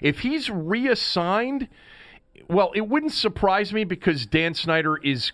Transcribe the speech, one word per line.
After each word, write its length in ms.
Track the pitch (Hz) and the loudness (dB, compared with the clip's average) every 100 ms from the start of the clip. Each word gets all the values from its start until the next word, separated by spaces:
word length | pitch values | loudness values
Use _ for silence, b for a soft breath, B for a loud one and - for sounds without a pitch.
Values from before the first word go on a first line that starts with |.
If 200 | 143 143 | -2 0
he's 280 | 247 311 262 | -2 -2 -4
reassigned, 1200 | 190 160 226 262 226 - 185 175 208 247 277 262 B B B B B _ - - | -4 -2 0 0 0 0 0 0 0 0 -4 -6 B B B B B _ -20 0
well, 220 | 180 185 | 2 2
it 140 | 202 214 | 0 0
wouldn't 240 | 285 302 | 0 0
surprise 600 | - 220 180 202 196 202 | -2 -2 2 2 2 0
me 120 | 214 | -2
because 400 | 202 180 - 147 | -2 0 0 0
Dan 300 | 113 160 165 | 0 0 2
Snyder 420 | 156 170 160 156 151 | -2 0 2 2 0
is 360 | 139 127 - | 0 0 -4